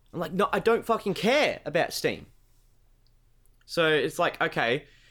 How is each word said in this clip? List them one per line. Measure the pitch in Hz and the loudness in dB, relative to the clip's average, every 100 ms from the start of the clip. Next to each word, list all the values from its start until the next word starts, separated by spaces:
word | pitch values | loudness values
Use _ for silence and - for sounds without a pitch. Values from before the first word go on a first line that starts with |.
| _ | _
I'm | 135 | -10
like, | 139 | -4
"No, | 185 208 | -2 0
I | 208 | 2
don't | 220 233 - | 2 2 2
fucking | 220 202 170 | -2 -2 0
care | 208 285 196 92 - | 2 4 2 -2 -2
about | 160 - | -2 -2
Steam." | - 147 92 - _ _ _ _ _ _ _ _ _ _ _ _ _ - | -2 -2 -4 -10 _ _ _ _ _ _ _ _ _ _ _ _ _ -6
So | - 160 | 0 2
it's | 151 147 - | 2 0 0
like, | 170 - | -2 0
"Okay, | 160 165 117 139 - - - | -2 0 0 0 -4 -20 -20